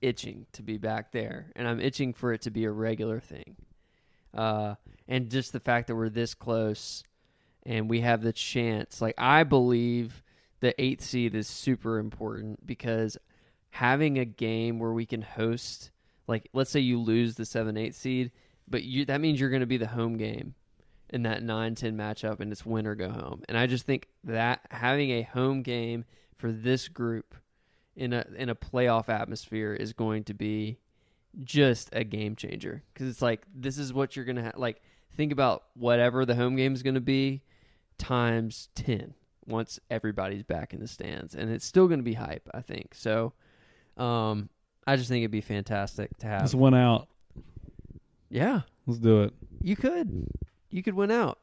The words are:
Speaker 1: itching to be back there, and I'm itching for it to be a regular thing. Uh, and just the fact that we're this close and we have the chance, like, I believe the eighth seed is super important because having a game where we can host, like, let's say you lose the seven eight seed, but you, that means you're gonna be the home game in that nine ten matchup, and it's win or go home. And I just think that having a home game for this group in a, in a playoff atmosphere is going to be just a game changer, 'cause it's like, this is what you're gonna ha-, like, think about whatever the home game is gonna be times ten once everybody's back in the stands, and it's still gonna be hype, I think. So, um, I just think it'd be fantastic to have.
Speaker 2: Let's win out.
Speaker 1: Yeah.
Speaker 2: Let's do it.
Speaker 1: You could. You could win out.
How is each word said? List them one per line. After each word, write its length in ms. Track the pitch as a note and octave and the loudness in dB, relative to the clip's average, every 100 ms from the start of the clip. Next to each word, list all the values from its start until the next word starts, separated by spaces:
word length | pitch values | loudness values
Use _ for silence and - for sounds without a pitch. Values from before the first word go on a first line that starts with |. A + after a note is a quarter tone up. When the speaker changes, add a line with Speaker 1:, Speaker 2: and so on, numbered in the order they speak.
Speaker 1:
itching 460 | C3 A#2 A2 G#2 A2+ | -2 -2 -6 -14 -18
to 100 | - | -16
be 140 | A2 A2 | -10 -6
back 360 | A2 G#2+ G#2+ | -4 -4 -6
there, 400 | A#2+ G#2+ - - - | -6 -6 -10 -14 -6
and 100 | A#2+ | -4
I'm 120 | A#2 | 0
itching 320 | C3+ - C3 | -2 0 -4
for 200 | A#2+ B2 | -2 -2
it 80 | A2+ | -2
to 100 | - | -4
be 140 | A2 A2 | -2 -2
a 60 | |
regular 500 | G#2+ A2+ A2 A2 A2 | 0 -2 -2 -4 -4
thing. 340 | - C#2 C#2+ - - _ _ _ _ _ _ | -8 -16 -18 -20 -20 _ _ _ _ _ _
Uh, 420 | G#2+ A2 G#2+ G#2 G#2 - - - | -4 -2 0 -2 -6 -14 -20 -4
and 220 | B2+ A#2+ | -2 0
just 240 | C3 B2+ | -2 -4
the 60 | B2 | -6
fact 280 | - A#2+ A#2 | 0 0 0
that 80 | A2+ | -2
we're 140 | A2+ | -2
this 240 | A2 A#2 | -2 -4
close 720 | - A#2+ A2+ A2 G#2+ - - - _ _ _ _ _ - | -4 -2 0 0 -2 -8 -14 -16 _ _ _ _ _ -6
and 240 | A2+ A2 | -2 0
we 120 | A#2 | 2
have 200 | A#2 A2+ | 4 4
the 100 | A2+ | 2
chance, 680 | G#2+ - B2+ A#2 A2 - - | -2 -2 0 0 0 -4 -4
like, 140 | A2+ - | -4 0
I 260 | B2 D3 | 6 8
believe 800 | D#3 C3+ B2 A#2+ A#2+ A#2+ A#2 - _ _ _ - | 8 6 6 4 2 0 -2 -8 _ _ _ -2
the 220 | B2 - | 0 2
eighth 220 | C3 C3 | 0 -2
seed 320 | - B2+ A#2 A2 | -4 -2 0 -2
is 120 | G#2+ | -6
super 520 | - - B2 A#2 A2+ | -6 -2 0 0 -2
important 640 | G#2+ - A2 A2 G#2+ G#2+ - | -4 -6 -8 -8 -10 -12 -10
because 520 | A#2+ A#2+ A2+ A2 - _ _ _ _ _ | -8 -4 0 -2 -4 _ _ _ _ _
having 480 | - B2 C3+ D3+ C3+ | -2 2 4 4 2
a 80 | A#2+ | -2
game 540 | G#2 A2+ A2+ A#2 A#2 | -2 -2 0 -2 -2
where 140 | A2+ | -2
we 120 | A2+ A#2 | -2 -4
can 160 | A2+ | -6
host, 680 | G#2+ - A2+ A#2+ - - - _ _ _ - | -8 -2 -2 -2 -6 -12 -16 _ _ _ -4
like, 200 | A2+ - | -4 -2
let's 180 | C3 C3+ | -2 0
say 80 | D3 | 2
you 200 | B2+ A#2+ | 2 2
lose 360 | A2+ A2+ A#2 A2+ | 4 4 4 0
the 100 | A2+ | -4
seven 300 | A#2+ A2 G#2+ | -2 -2 -2
eight 180 | A2 - | -4 -6
seed, 360 | C3 B2+ B2 - _ _ - | -4 -2 -2 -6 _ _ -6
but 160 | B2 | -6
you, 200 | - B2+ C#3 | -2 -2 0
that 140 | C#3 | 2
means 200 | D#3 C#3 | 2 2
you're 100 | C3+ | 2
gonna 160 | C3 B2 | 2 0
be 120 | B2+ | 0
the 100 | A2 | -2
home 280 | A#2+ A#2 A2+ | -2 -2 -2
game 380 | A2 A2 - - _ _ _ _ - | -4 -6 -10 -14 _ _ _ _ -8
in 140 | B2 | -4
that 200 | A#2 A2 | -2 -2
nine 320 | A2+ A2 A2+ A2+ | -2 -2 -4 -4
ten 220 | A#2 A2 | -4 -4
matchup, 420 | G#2+ G#2+ A2 G#2+ | -6 -4 -6 -6
and 120 | G#2 | -8
it's 140 | G#2 A2 | -8 -4
win 220 | A2+ G#2+ | -2 -2
or 80 | G#2 | -4
go 140 | F#2 | -6
home. 340 | - C2 - - | -6 -8 -12 -4
And 80 | A#2 | 0
I 100 | B2 | 2
just 180 | B2 - | 0 0
think 220 | C3+ - _ | -2 -4 _
that 380 | - A2+ A#2 B2 - | -6 0 0 0 -6
having 400 | A#2 B2 C#3+ C#3 | -4 0 2 2
a 120 | A#2+ | 0
home 400 | A2 B2 C3 C3+ | -2 0 0 0
game 420 | B2 A#2+ A#2 A#2 A#2 _ _ - | -2 -4 -4 -6 -8 _ _ -8
for 140 | A#2 | -6
this 360 | A2 A#2+ C3 - | -2 2 2 0
group 480 | E3 A#2+ A2+ - - _ _ _ _ _ - | -6 -4 -4 -8 -20 _ _ _ _ _ -8
in 180 | B2+ | -4
a, 120 | A#2+ - - | -2 -4 -6
in 120 | B2+ | -6
a 60 | A2+ | -6
playoff 540 | - B2+ B2 A2+ A2+ | -4 2 4 4 2
atmosphere 640 | G#2+ - A2 - A2 G#2+ | -2 -2 -8 -8 -4 -4
is 180 | G#2 G#2 | -4 -6
going 320 | A2 A2+ A2 G#2 | -4 -2 -2 -4
to 80 | |
be 440 | G#2 G#2+ G#2+ G#2+ A#2+ _ _ _ _ _ - | -6 -4 -2 -4 -8 _ _ _ _ _ -16
just 460 | C3 D3 C#3 A#2 - | -2 6 6 6 0
a 120 | A#2 | -4
game 320 | A2+ G#2 G#2+ G#2+ | -4 -4 -4 -6
changer, 480 | - - - - - - | -8 -8 -8 -10 -14 -8
'cause 120 | C3 | -8
it's 140 | A#2 | 0
like, 220 | B2 A2+ - | 0 0 -6
this 240 | C3 C3 C3+ | -10 -8 -6
is 140 | C#3 | -4
what 240 | B2+ C3+ - | -2 -2 -2
you're 80 | B2 | -6
gonna 200 | B2 A#2 | -4 -6
ha-, 120 | - | -4
like, 240 | B2 A2+ _ _ _ - | -4 -4 _ _ _ -4
think 140 | D3+ | -2
about 320 | C#3 C3 F2+ _ | 2 2 2 _
whatever 520 | - A#2+ A#2+ A#2+ B2 B2+ | -2 4 6 6 4 2
the 100 | A#2+ | 4
home 200 | B2 C3 | 4 2
game 180 | C3 | 2
is 100 | C3 | 0
gonna 180 | C3 C3 | 0 0
be 400 | B2 C3+ C3+ C3+ _ _ _ _ _ - | 2 2 2 -2 _ _ _ _ _ -10
times 720 | - B2+ A#2+ A#2 A2+ - - - | -2 2 2 2 0 -6 -14 -8
ten 380 | - G#2+ - - _ _ - | -2 -2 -4 -16 _ _ -6
once 340 | A2 A2 - - | -4 -4 -8 -6
everybody's 540 | A2+ A2 G2+ F#2+ G2 | -4 -2 -2 -4 -4
back 300 | - E2 - | -6 -6 -6
in 60 | F2 | -10
the 80 | A#2 | -12
stands, 460 | - - - - | -10 -10 -10 -10
and 160 | - A2 | -8 -4
it's 160 | A2+ - | -4 2
still 220 | F#3 F#3 | 8 8
gonna 160 | D#3 | 6
be 100 | A#2+ | 0
hype, 340 | A2+ G#2+ - - | -4 -6 -10 -12
I 80 | - | -14
think. 320 | B2+ - - - | -10 -10 -12 -8
So, 380 | A2+ A2 A#2 - _ _ _ _ _ - | -2 0 0 -6 _ _ _ _ _ -6
um, 540 | A#2+ A#2 A2 G#2+ G#2 _ _ _ - | -2 0 0 -2 -6 _ _ _ 0
I 80 | C3+ | 0
just 120 | B2 | 2
think 140 | B2 | 0
it'd 80 | A2+ | 0
be 120 | G#2+ | -2
fantastic 760 | - G#2 G2 G#2 G2+ - G#2 - | -4 -4 -2 -2 -4 -6 -8 -8
to 100 | A2+ | -4
have. 140 | G2+ | 0
Speaker 2:
Let's 140 | C3 B2+ | 2 8
win 180 | C3+ | 10
out. 360 | B2+ B2 A2+ - _ _ - - - - - - - _ _ - | 10 8 6 2 _ _ -20 -18 -18 -20 -20 -20 -20 _ _ -8
Speaker 1:
Yeah. 320 | - F#3 B3 - _ - | 0 2 2 -2 _ -4
Speaker 2:
Let's 120 | A#2 | 2
do 220 | A2+ G#2+ | 6 6
it. 120 | G2+ - - - | 6 -2 -16 -6
Speaker 1:
You 140 | - G#3 | -2 2
could. 520 | C4 F4 B3 - - - - _ - | 2 0 -2 -4 -6 -6 -10 _ -10
You 100 | E3+ | -4
could 140 | F#3+ F#3+ | -2 0
win 160 | G3+ | 2
out. 260 | A#3 F3 - | 4 2 -2